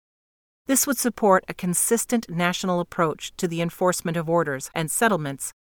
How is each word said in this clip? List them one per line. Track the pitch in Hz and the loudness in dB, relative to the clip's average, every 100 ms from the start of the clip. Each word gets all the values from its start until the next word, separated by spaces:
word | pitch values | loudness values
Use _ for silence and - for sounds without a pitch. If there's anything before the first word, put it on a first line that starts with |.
| _ _ _ _ _ _ - | _ _ _ _ _ _ 0
This | 269 - | 2 2
would | 269 | 0
support | 240 - 208 185 - | -2 2 4 4 2
a | |
consistent | 160 180 170 - 226 - 240 226 | -4 -2 0 2 0 0 -2 -2
national | 170 175 175 190 180 | -2 -2 -2 -2 -2
approach | 175 - 165 - - - | -2 0 0 -2 -10 -6
to | 180 | -4
the | 165 | -2
enforcement | 170 - 180 175 180 170 | -4 0 0 0 -2 -2
of | 160 | 2
orders | 170 151 135 - | 2 2 -4 -6
and | - 156 | -6 -4
settlements, | - 226 180 147 139 - - _ | 2 2 2 -2 -8 -10 -14 _